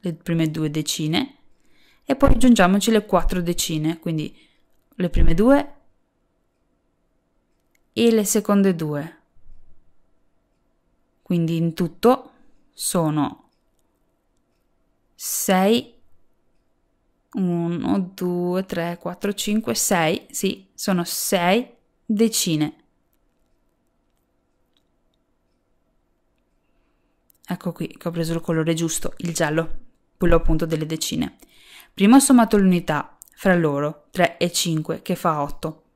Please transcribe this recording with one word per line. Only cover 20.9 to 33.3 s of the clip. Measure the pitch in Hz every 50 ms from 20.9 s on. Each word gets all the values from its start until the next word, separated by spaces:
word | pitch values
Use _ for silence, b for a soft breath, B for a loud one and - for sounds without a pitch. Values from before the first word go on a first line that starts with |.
| 190 175 170
sei | 175 - - - - - 185 175 175 190 233 247 - - _ _ _ _ _ _
decine. | _ 220 202 226 226 226 - - 180 160 151 151 147 - _ _ _ _ _ _ _ _ _ _ _ _ _ _ _ _ _ _ _ _ _ _ _ _ _ _ _ _ _ _ _ _ _ _ _ _ _ _ _ _ _ _ _ _ _ _ _ _ _ _ _ _ _ _ _ _ _ _ _ _ _ _ _ _ _ _ _ _ _ _ _ _ _ _ _ _ _ _ _ _ _ _ _ _ _ _ _ _ _ _ _ _ _ _
Ecco | - 180 - - 180
qui | 165 - 165 - -
che | - - 175
ho |
preso | 170 170 165 160 170
il | 165
colore | - - 165 160 160 160 165
giusto, | 160 170 160 - - - - - -
il | - 170
giallo, | 160 - 170 147 151 160 165 - - - - - _ _ _ _ _
quello | _ 190 175 165
appunto | 165 160 - 160 156 165
delle | 160 165 156 156
decine. | 151 165 156 - - - - 78 - - _ B B B B B B B B B B B
Prima | - 190 208 240
ho | 269
sommato | - - 269 240 226 220 -
l'unità | 208 196 185 185 175 175 - 160 147 - - - _ - -